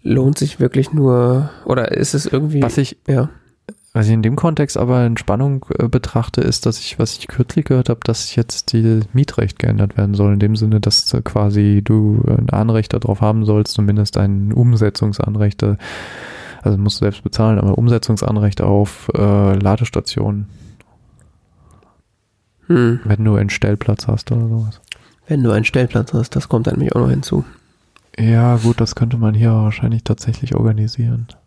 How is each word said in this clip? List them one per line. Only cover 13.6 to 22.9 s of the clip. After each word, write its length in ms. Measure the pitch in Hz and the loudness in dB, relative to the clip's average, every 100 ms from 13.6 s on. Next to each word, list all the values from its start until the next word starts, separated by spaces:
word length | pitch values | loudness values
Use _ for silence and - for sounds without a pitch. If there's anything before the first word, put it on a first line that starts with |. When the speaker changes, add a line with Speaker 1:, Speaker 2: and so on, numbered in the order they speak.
| 107 | 2
Speaker 2:
zumindest 420 | - 104 104 104 - | 0 2 2 0 0
ein 360 | 101 98 101 | 0 0 0
Umsetzungsanrecht, 1080 | 117 120 113 107 - 110 101 107 104 104 - | 2 4 4 2 0 -4 -2 -4 0 0 0
äh, 120 | 104 101 - - - - - - - - | -2 -2 -6 -16 -16 -18 -18 -18 -20 -6
also 160 | - 98 | -2 0
musst 220 | 101 - | 0 0
du 40 | |
selbst 180 | 107 101 | -4 -2
bezahlen, 340 | - - 110 107 | -8 0 2 2
aber 180 | 101 98 | 2 2
Umsetzungsanrecht 840 | 117 117 - 110 101 104 104 101 | 2 2 0 -2 0 0 0 0
auf, 480 | 95 101 104 - - | 0 2 0 -4 -6
äh, 400 | 110 101 101 98 98 | 0 2 4 2 2
Ladestationen. 880 | 98 107 120 - - - 104 101 101 - - - _ _ _ _ _ _ _ _ _ - _ _ _ _ _ _ _ _ - | 2 0 0 -4 -4 -4 -4 -4 -8 -14 -20 -20 _ _ _ _ _ _ _ _ _ -20 _ _ _ _ _ _ _ _ 0
Speaker 1:
Hm. 320 | 170 120 | 2 2